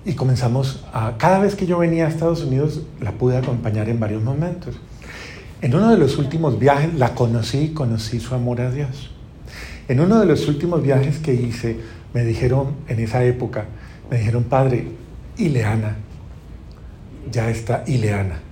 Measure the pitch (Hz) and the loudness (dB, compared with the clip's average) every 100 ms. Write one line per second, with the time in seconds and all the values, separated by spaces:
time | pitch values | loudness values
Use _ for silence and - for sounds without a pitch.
0 | - 143 131 123 123 127 135 - - - | -4 -2 2 2 2 2 0 -4 -8 -4
1 | 110 113 165 190 202 196 180 175 170 165 | -4 0 4 4 4 0 0 2 2 2
2 | 160 156 165 165 143 131 151 156 - - | 0 2 0 0 0 0 0 -2 -10 -8
3 | 104 98 123 127 135 117 110 104 107 117 | -6 0 2 2 0 -2 -2 -2 0 0
4 | 107 107 110 143 170 180 - - - - | 0 -2 -2 0 -2 -4 -8 -12 -14 -18
5 | - - - - - - - 156 226 220 | -16 -16 -16 -16 -18 -4 2 4 6 6
6 | 135 - 135 165 160 110 127 143 156 160 | 6 4 0 0 0 4 4 4 2 2
7 | 120 - 120 113 107 135 156 - 127 113 | 0 2 2 2 0 0 -2 0 0 0
8 | - 117 - 127 123 120 127 127 139 127 | -2 -4 -2 -2 -2 0 -2 -2 -4 -6
9 | - - - - - - - - - 131 | -12 -16 -18 -18 -16 -14 -14 -14 0 2
10 | 175 226 196 135 - 143 175 170 131 131 | 6 6 6 4 2 0 0 2 4 4
11 | 135 - - 120 120 117 117 113 - - | 4 0 0 0 0 -2 -4 -4 -8 -16
12 | - 120 117 110 127 131 139 - - 113 | -6 -2 0 2 2 2 0 -4 -4 -2
13 | 113 127 123 123 120 - 104 - - - | 0 2 2 2 -2 -6 -8 -12 -16 -18
14 | - 120 107 117 120 135 135 120 - - | -4 0 0 0 2 4 4 2 -2 -10
15 | - - - - 185 127 104 110 107 107 | -16 -16 -16 -2 0 2 2 0 0 -6
16 | - - - - - - - - - - | -10 -16 -18 -18 -18 -18 -18 -18 -18 -18
17 | - - - 117 113 113 - 123 - 127 | -18 -14 -6 -2 -2 -2 -2 -2 0 0
18 | 107 101 98 80 - | 2 0 -2 -4 -10